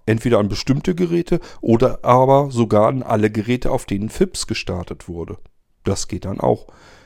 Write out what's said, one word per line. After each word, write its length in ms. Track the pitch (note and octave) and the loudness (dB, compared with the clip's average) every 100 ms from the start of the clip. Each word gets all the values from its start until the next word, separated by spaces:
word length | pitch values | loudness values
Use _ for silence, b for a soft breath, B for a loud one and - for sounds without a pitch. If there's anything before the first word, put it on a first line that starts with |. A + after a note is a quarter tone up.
| - | -2
entweder 340 | A2 C3 A2+ | 0 2 2
an 80 | G#2 | 2
bestimmte 480 | - - C3+ E3 F3 | -2 -2 -2 -2 -2
Geräte 460 | F3+ E3+ E3+ F3 B B | -2 -2 0 -2 B B
oder 460 | - A#2 B2+ A#2 - | 2 4 4 2 2
aber 440 | B2+ C3 C#3 C#3+ | 4 6 4 2
sogar 380 | A#2+ A2+ G#2 A2 | 0 2 4 2
an 160 | C3 | 2
alle 260 | - A2 G#2+ | -2 0 0
Geräte, 420 | G#2+ G#2+ B2 - | 0 -2 -2 0
auf 140 | B2+ - | -2 -4
denen 240 | G2 G#2+ | -6 -4
fips 380 | - G3+ - - | 0 -2 -2 -8
gestartet 600 | A2 - F2+ F2 - - | -6 -6 -6 -8 -12 -12
wurde. 280 | E2+ E2 F#2 - _ _ _ | -10 -10 -12 -18 _ _ _
Das 240 | - G2 - | -4 -4 -4
geht 180 | F2+ - | -8 -8
dann 140 | F#2+ | -2
auch. 280 | B2 B2 - b b b | 0 -2 -4 b b b